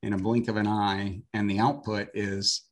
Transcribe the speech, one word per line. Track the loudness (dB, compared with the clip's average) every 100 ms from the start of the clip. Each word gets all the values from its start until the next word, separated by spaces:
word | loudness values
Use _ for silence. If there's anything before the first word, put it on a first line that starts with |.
in | -2
a | -2
blink | 2 2 2
of | 0
an | 2
eye. | 2 2 0 -4 -6 -6
And | -2 0
the | 2
output | 2 2 -2 -4 -4
is | -4 -4 -2 -2 -2 -6